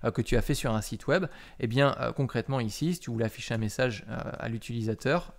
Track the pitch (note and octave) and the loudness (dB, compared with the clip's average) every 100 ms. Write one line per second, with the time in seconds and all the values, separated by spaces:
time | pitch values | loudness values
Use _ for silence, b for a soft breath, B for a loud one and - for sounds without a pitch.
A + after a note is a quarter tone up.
0 | A#2+ - A2+ A#2+ - C#3+ B2+ G#2+ - G#2+ | 0 0 4 4 4 0 2 0 -2 -6
1 | - D#3+ F3 B B B A2+ A#2+ C#3+ - | 2 2 2 B B B 0 4 4 4
2 | A#2+ A2 C3 A#2+ A2 C3+ A2+ - D#3 F3 | -2 0 0 0 0 0 -2 0 0 0
3 | - A2+ A2+ - - A#2 A2 - B2+ G2+ | -2 0 0 -2 -4 0 0 2 0 0
4 | - A2 - - - A2+ - A#2 A2 A2 | -8 -8 -8 -6 -4 -4 -4 -2 0 0
5 | C3 E3 - | 2 2 0